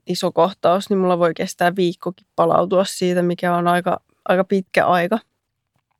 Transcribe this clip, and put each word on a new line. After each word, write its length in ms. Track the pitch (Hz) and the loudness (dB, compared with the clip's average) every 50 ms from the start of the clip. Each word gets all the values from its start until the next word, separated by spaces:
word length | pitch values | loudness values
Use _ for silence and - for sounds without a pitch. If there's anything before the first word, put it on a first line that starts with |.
| _ | _
iso 260 | - 180 - 190 170 | -8 -6 -4 -4 -2
kohtaus, 580 | - 160 165 190 - - - 165 175 196 196 - | 0 2 2 0 0 0 0 0 0 0 0 -2
niin 80 | 208 190 | -2 0
mulla 200 | 185 180 180 170 | 0 0 0 0
voi 160 | 175 165 160 | 0 0 -2
kestää 420 | - 185 185 - - 180 175 175 | -4 -8 -8 -4 -2 -2 0 0
viikkokin 500 | 196 180 170 180 - - 180 180 _ _ _ _ | 0 -2 -2 -2 -6 -8 -12 -12 _ _ _ _
palautua 480 | - 170 165 160 160 175 190 196 180 196 | 0 0 2 2 2 2 2 0 0 0
siitä, 380 | - - - 185 180 180 180 | -2 -4 -4 -2 -2 0 0
mikä 340 | 175 175 175 - - 180 175 | 0 -2 -2 -2 -2 -2 0
on 120 | 175 175 175 | 0 0 0
aika, 320 | 175 180 180 180 - - _ _ _ _ - - | 0 0 0 -2 -4 -4 _ _ _ _ -2 0
aika 160 | 180 185 185 | 0 0 0
pitkä 420 | - 202 190 185 _ - 170 - | 0 0 -2 -2 _ 0 2 2
aika. 320 | - 180 175 170 180 220 226 - _ _ _ _ _ _ _ _ _ _ _ _ _ _ | 4 2 2 0 0 -2 -4 -4 _ _ _ _ _ _ _ _ _ _ _ _ _ _